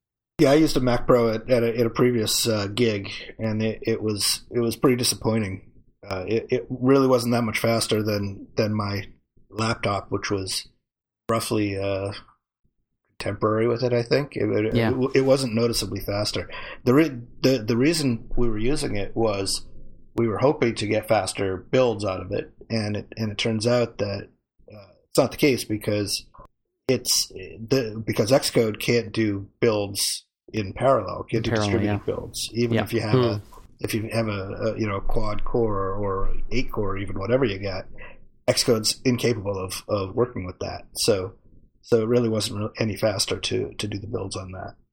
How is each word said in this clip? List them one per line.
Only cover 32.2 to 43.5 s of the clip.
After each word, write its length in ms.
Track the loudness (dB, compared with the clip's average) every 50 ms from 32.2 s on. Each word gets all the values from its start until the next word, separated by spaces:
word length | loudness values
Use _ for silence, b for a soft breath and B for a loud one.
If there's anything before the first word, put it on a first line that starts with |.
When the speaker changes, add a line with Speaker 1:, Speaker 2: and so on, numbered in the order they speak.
| -6 -10 -8 -8 -8 -6 -2
Speaker 1:
even 220 | 0 0 2 2
Speaker 2:
Yeah. 80 | 0 0
Speaker 1:
if 100 | 0 -2
you 60 | -2
have 140 | 0 2 2
a, 200 | 4 4 2 0 -2
Speaker 3:
Hmm. 200 | -6 -10 -18 -20 -20 -20 -14 -10
Speaker 1:
if 140 | -6 -4 -4
you 160 | -4 -4 -2
have 160 | -2 -2 -2 -2
a, 40 | -2 -4 -6 -8 -6 -4 -4 -4 -2
a, 40 | -2
you 60 | -2 -2
know, 100 | -2 -2
a 40 |
quad 440 | 0 2 4 4 4 2 2 0 0
core 460 | 0 2 2 0 0 0 -2 -2 -2 -2
or 400 | -2 -2 -2 0 2 4 4 4 4 2 2
eight 200 | 0 0 0 0
core, 260 | -2 -2 -2 -2 -2 -4
even 200 | -4 -6 -6 -6
whatever 280 | -2 0 2 2 2
you 120 | 0 -2 -2
got, 260 | -6 -6 -6 -8 -8 -10 -12 B B B B B B -20 _ _ _ 0
Xcode's 520 | 0 2 4 2 2 2 2 -2 -4 -2 0
incapable 520 | 0 2 2 2 0 0 0 -2 -6 -4 -4
of, 260 | -6 -6 -8 -8 -6 -2
of 260 | -2 -2 -2 -2 0
working 300 | 0 -2 0 -2 -6 -8
with 140 | -8 -8 -8
that. 240 | -8 -8 -8 -10 -12 -12 -8
So, 380 | -2 2 2 2 2 0 -4 -10 -14 _ -20 -20 -20 -20 -20 _ _
so 200 | _ 0 2 2
it 60 | 2 4
really 220 | 2 2 2 2
wasn't 300 | 2 0 -2 -2 -4 -4
re-, 100 | -6 -4 -4 -2
any 160 | -2 -2 -2 0
faster 420 | 0 0 0 0 -2 -2 -4 -4
to, 340 | -4 -4